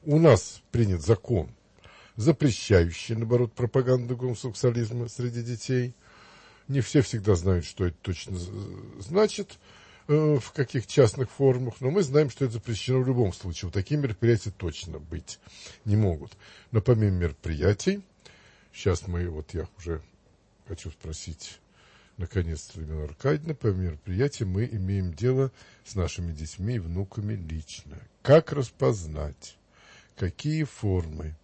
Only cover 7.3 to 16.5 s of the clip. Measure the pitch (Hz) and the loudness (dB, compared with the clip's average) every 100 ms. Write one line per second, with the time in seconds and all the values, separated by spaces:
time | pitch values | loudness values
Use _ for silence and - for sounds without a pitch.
7.3 | 90 90 90 78 - 90 80 - 90 - | 2 4 0 -2 -4 -4 -4 -8 -8 -6
8.3 | 90 87 98 95 95 - - 101 175 214 | -10 -10 -10 -12 -14 -16 -16 -4 2 2
9.3 | - 196 - - - - - - 147 156 | 0 -10 -14 -20 -20 -20 -20 0 4 4
10.3 | 147 - - 127 135 - - 123 - 123 | 2 0 -4 -2 -2 0 6 6 6 -6
11.3 | - 139 127 123 - 131 180 151 139 147 | 2 2 4 -2 -4 -2 0 2 4 2
12.3 | - 131 113 - 110 - 131 127 123 104 | 0 -4 -4 -6 -6 0 0 2 2 0
13.3 | - 92 80 92 101 92 147 135 107 113 | -2 -8 -8 -4 -4 -2 -2 -2 2 4
14.3 | 117 - - 87 78 87 76 76 78 - | 4 2 -6 -8 -8 -10 -12 -10 -10 -10
15.3 | - - - - - 104 104 104 80 - | -18 -18 -20 -20 -10 0 2 2 0 -8
16.3 | - - | -18 -20